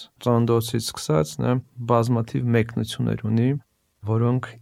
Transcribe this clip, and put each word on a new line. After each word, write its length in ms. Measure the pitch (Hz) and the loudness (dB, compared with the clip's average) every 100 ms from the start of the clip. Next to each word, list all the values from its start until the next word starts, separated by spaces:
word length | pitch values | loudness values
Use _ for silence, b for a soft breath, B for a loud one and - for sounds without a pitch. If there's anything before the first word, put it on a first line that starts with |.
| - _ | -16 _
ծննդոցից 680 | 123 117 117 117 113 117 - | 2 2 4 2 2 -4 -4
սկսած 500 | - - 156 151 - | -8 -2 0 0 -2
նա 160 | 120 127 - 123 | -2 -2 -4 -12
բազմաթիվ 640 | 120 117 117 117 113 135 123 | 0 2 4 0 0 -4 2
մեկնություններ 760 | 117 117 117 113 - 120 113 | 2 2 -2 -6 -4 -2 -2
ունի, 260 | 110 110 123 143 _ _ _ _ | 0 2 2 0 _ _ _ _
որոնք 480 | 104 113 120 127 - - | -2 0 2 0 -4 -16